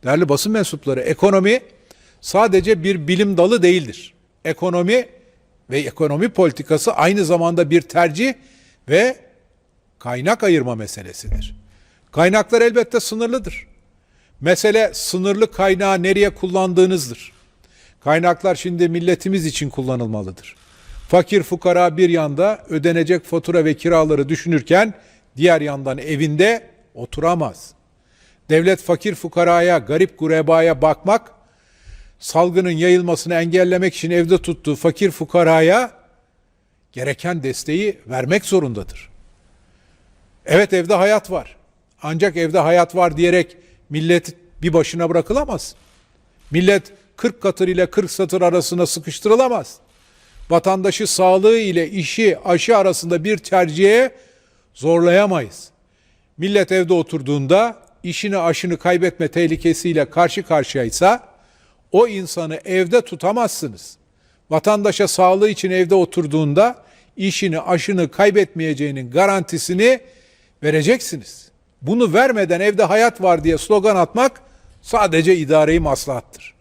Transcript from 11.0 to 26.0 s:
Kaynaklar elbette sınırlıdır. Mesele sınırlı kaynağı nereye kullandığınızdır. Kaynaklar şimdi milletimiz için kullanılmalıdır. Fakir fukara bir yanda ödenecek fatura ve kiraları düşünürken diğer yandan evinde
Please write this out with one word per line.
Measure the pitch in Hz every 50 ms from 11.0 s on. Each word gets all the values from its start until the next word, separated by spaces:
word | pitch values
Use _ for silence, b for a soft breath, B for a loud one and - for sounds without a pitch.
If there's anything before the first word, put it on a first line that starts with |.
| 98 - - - - - - - - 214 214 - _ _ _ _ _ _ _ _ _ _
Kaynaklar | - 143 165 185 190 214 208 - 233 233
elbette | 233 233 220 240 233 240 - 233
sınırlıdır. | - - 220 220 233 233 240 262 208 - - - - _ _ _ _ _ _ _ _ _ _ _ _ _ _ _
Mesele | 131 160 180 - - 214 208 220 220 196 -
sınırlı | - - - - 185 185 196 202 202 226 220
kaynağı | - - 190 196 190 180 202 196 196 185
nereye | 175 190 190 202 202 202
kullandığınızdır. | - - - 185 180 190 190 190 180 180 185 185 185 175 139 120 117 - - - _ _ _ _ _ _ b b b b b b b b
Kaynaklar | _ 143 151 165 170 175 170 170 - 190 175
şimdi | - - 185 175 170 175 170
milletimiz | 165 170 170 175 175 170 - 190 190 190 160
için | 156 - - 151 139
kullanılmalıdır. | - - 131 127 127 123 120 110 107 107 98 92 92 - - - - b b b b b b b b b b b
Fakir | - 180 170 - 208 196
fukara | 156 - 185 170 - 185 175 180 180 175 156
bir | 165 185 170
yanda | 170 165 156 147 139 139 180 202 214 - - -
ödenecek | 160 156 143 170 165 165 165 151 180 170 -
fatura | - - 165 - - 170 175 156
ve | 156 151
kiraları | - - 170 170 160 156 156 156 139 139 135
düşünürken | 160 - - 170 165 147 120 - 165 185 214 220 202 b b b b b b b _
diğer | 123 151 175 170 156
yandan | 147 147 143 139 135 135 131
evinde | 143